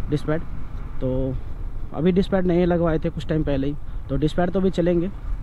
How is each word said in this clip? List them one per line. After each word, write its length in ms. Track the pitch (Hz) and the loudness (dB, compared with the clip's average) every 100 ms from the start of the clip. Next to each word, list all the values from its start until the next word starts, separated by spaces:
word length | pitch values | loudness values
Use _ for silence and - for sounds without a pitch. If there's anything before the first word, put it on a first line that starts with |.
| - | -2
डिस्क 160 | 147 - | -2 0
पैड। 160 | 151 - - - - - - | -2 -2 -4 -4 -4 -4 -2
तो 340 | 131 127 131 127 - - - - - | 0 0 0 -2 -4 -4 -4 -4 -4
अभी 180 | - 170 | 0 2
डिस्क 180 | 180 185 | 4 2
पैड 160 | 190 180 | 2 4
नए 180 | 170 | 4
लगवाए 340 | 180 175 170 160 | 4 4 2 2
थे 120 | 165 | 0
कुछ 160 | 160 - | -2 -2
टाइम 180 | 156 | 0
पहले 220 | 143 135 139 | 0 0 0
ही, 100 | 147 - - - | -2 -6 -6 -4
तो 80 | 135 | 0
डिस्क 200 | 151 - | 0 2
पैड 140 | 175 | 2
तो 100 | 190 | 2
अभी 100 | 190 | 2
चलेंगे, 400 | 180 170 175 185 - - - | 2 2 2 0 -4 -4 -4